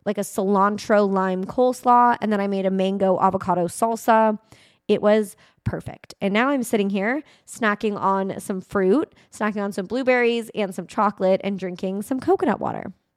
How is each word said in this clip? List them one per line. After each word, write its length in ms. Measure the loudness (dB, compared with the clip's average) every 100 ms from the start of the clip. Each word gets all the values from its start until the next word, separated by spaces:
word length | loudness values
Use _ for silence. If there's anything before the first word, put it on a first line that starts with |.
| -6
like 120 | -4
a 40 |
cilantro 840 | -4 -2 0 2 2 0 2 2 4
lime 380 | 2 0 -2 -4
coleslaw. 720 | 0 0 2 4 4 4 2
And 140 | 0
then 80 | -2
I 60 | -2
made 180 | -2 0
a 60 |
mango 480 | 0 0 0 2 2
avocado 460 | 2 0 0 0 -2
salsa. 720 | -2 -2 0 2 4 4 0 _ -20 _ _ -2
It 160 | 2
was 320 | 4 4 2 -8 _ _ -8
perfect. 500 | -6 -8 -16 -18 -6
And 140 | -2
now 160 | 0 0
I'm 140 | 0
sitting 260 | 0 0 0
here 320 | 0 -2 -4 -8 _ -20
snacking 480 | -4 -2 0 -2 -2
on 440 | 0 0 -2 -6
some 200 | -8 -8
fruit, 540 | -4 0 2 2 0 _ _
snacking 320 | -6 -4 -4
on 80 | -6
some 140 | -6 -6
blueberries 640 | -2 0 2 2 0 -4 -6
and 180 | -6
some 140 | -6 -8
chocolate, 540 | -2 -2 0 2 2
and 160 | 0 -6
drinking 420 | -6 -6 -6 -6
some 180 | -4 -2
coconut 400 | 2 2 2 0
water. 320 | -2 -6 -10 -16 _